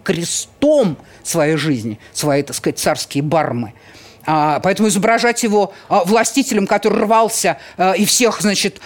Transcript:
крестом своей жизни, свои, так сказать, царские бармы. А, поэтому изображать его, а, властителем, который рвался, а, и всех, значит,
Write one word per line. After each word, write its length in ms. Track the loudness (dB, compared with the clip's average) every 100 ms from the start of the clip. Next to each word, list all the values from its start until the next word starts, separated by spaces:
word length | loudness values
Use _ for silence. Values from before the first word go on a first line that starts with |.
крестом 920 | -4 -4 -4 -8 -8 -2 2 4 2 -2 -12 -18
своей 340 | -6 -2 0 0
жизни, 420 | -2 -2 -4 -10 -12
свои, 280 | -6 -2 0
так 140 | -2 -4
сказать, 220 | -4 -2
царские 440 | -2 -2 -4 -4
бармы. 520 | 0 0 0 -4 -8 -12 -20 -20 -20 -12 -2
А, 340 | 0 2 0
поэтому 280 | 0 0 0
изображать 540 | 2 2 2 2 0
его, 300 | 0 0 0 -4 -2
а, 160 | 0
властителем, 600 | 2 2 2 0 0 0 0
который 340 | 0 0 0
рвался, 560 | 2 2 2 0 -2 -2 -6 -2
а, 160 | 0
и 120 | 2
всех, 360 | 2 2 2 2
значит, 380 | -2 0 -2 -6